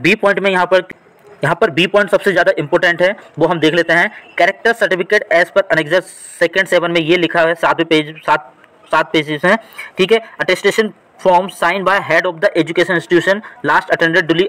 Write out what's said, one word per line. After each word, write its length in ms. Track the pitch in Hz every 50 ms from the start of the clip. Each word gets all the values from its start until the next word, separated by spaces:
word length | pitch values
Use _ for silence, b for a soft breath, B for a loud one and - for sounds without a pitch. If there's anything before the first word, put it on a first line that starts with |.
बी 140 | 127 170 214
पॉइंट 240 | 220 - 202 196 185
में 100 | 190 196
यहाँ 140 | 190 180 180
पर, 180 | 180 190 185 180 - - _ _ _ _ _ _ - - - -
यहाँ 120 | 147 170
पर 140 | - 165 143
बी 140 | 131 160 175
पॉइंट 220 | - - 208 202 -
सबसे 220 | 202 180 - 202
ज़्यादा 220 | 180 180 165 185 190 170
इंपॉर्टेंट 420 | 147 143 180 165 185 175 170 160
है, 140 | 175 190 208 - B B B 147
वो 80 | 160
हम 120 | - 180 165
देख 140 | 147 156 160
लेते 200 | 175 160 - 165
हैं। 180 | 175 196 214 - B B B B
कैरेक्टर 360 | - - 185 190 - - 233 226
सर्टिफिकेट 540 | - 208 180 185 175 185 - 208 208 - - 160
as 180 | 170 180 -
per 120 | - 196 190
annexure 360 | - 160 160 156 147 170 185 - - - - - - - -
second 260 | 175 165 - 190 190
सेवन 240 | - 185 175 170 170
में 100 | 170 170
ये 160 | 160 151 175
लिखा 240 | 180 165 160 - 170
है, 140 | 160 165 170
सातवें 320 | 170 175 147 - 165 165
पेज, 280 | 165 165 156 151 151 160 - -
सात, 260 | 151 151 156 - - - _ - _ _ _ _ -
सात 200 | 160 156 160 160 -
पेजेस 320 | 160 147 151 151 147 -
हैं, 120 | 180 208 220 B B B B B B B
ठीक 140 | B 185 180
है। 100 | 147 - - B B B
अटेस्टेशन 540 | 151 190 175 - - 202 - - 220 214 - _ _ _ _ -
form 280 | - 185 180 175 196 185 -
signed 320 | - 175 170 185 196 180
by 140 | 185 196 196 156
head 220 | 127 156 170 175
of 140 | 185 170 165
the 100 | 202 202 -
education 380 | 170 160 156 165 180 170 - 185
institution 460 | 165 - - 180 165 - 185 196 214 - B B B B
last 260 | 147 156 185 - -
attended 360 | 165 - 170 165 165 185 170
duly 200 | 151 165 165 196